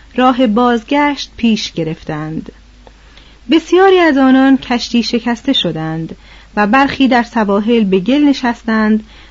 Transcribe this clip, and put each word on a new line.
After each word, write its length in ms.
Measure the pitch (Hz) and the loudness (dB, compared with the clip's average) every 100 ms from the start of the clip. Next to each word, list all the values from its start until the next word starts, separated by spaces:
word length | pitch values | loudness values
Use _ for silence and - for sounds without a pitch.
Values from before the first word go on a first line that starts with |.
| - - | -10 0
راه 300 | 254 247 254 | 0 2 0
بازگشت 840 | 214 247 233 - 285 294 277 - - | 2 0 0 -2 -2 0 -4 -10 -4
پیش 360 | 233 214 - | -2 -2 -4
گرفتند. 800 | - 156 160 - 151 156 160 - - - - - - - - - - - | -8 -8 -8 -10 -10 -8 -10 -12 -20 -20 -20 -20 -20 -20 -20 -20 -16 -2
بسیاری 480 | 311 - 359 392 370 | -2 2 4 4 4
از 180 | 330 269 | 4 4
آنان 400 | 262 262 269 262 | 4 4 4 2
کشتی 460 | - 240 - 233 | 0 -6 -2 -2
شکسته 500 | 214 240 240 233 - | -2 -4 -4 -4 -2
شدند 640 | 254 175 160 160 160 160 - - - - 208 | -2 -2 -4 -6 -6 -8 -14 -20 -20 -10 -2
و 100 | 208 | 0
برخی 420 | 262 277 - 262 | 2 0 0 2
در 140 | 247 | 2
سواحل 640 | 233 233 202 202 214 233 | 0 -2 0 0 0 0
به 160 | 202 190 | 2 0
گل 240 | 190 285 | 0 2
نشستند 800 | 294 269 240 240 - 220 214 214 - - - | 2 0 -4 -6 -4 -2 0 -2 -4 -20 -20